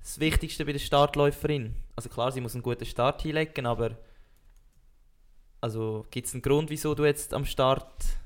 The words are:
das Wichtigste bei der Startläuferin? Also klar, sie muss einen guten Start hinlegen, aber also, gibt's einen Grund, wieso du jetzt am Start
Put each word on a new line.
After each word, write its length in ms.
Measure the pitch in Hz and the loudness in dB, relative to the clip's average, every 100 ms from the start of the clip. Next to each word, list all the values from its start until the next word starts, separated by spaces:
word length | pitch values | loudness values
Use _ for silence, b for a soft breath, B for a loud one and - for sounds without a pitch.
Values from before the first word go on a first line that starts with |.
das 180 | - - | -12 -2
Wichtigste 460 | 156 - 156 - 147 | 2 2 0 -4 -4
bei 80 | |
der 60 | 139 | -4
Startläuferin? 960 | - 143 143 143 143 143 151 147 113 - - - | 2 4 6 6 2 2 -2 -2 -2 -6 -8 -10
Also 140 | 117 | -10
klar, 200 | - 123 | -4 -2
sie 100 | 131 | -2
muss 140 | 120 123 | -6 -6
einen 80 | |
guten 220 | 120 120 113 | -4 -4 -6
Start 360 | - 127 - | 0 0 0
hinlegen, 440 | 160 156 156 - 123 | -2 -2 -2 -2 -2
aber 320 | 113 117 113 b b b b b - _ _ _ _ _ _ - - _ - | 0 -2 -4 b b b b b -20 _ _ _ _ _ _ -20 -20 _ -8
also, 440 | 120 110 113 110 - | -6 -4 -4 -4 -6
gibt's 220 | 123 - | -8 -6
einen 80 | 131 | -4
Grund, 280 | - 147 156 | 2 2 2
wieso 240 | 151 156 | -4 -2
du 120 | 147 147 | 2 4
jetzt 280 | 143 - | 2 -2
am 120 | - 139 | -2 -2
Start 580 | - 131 135 - - - - | 4 4 4 -2 0 2 2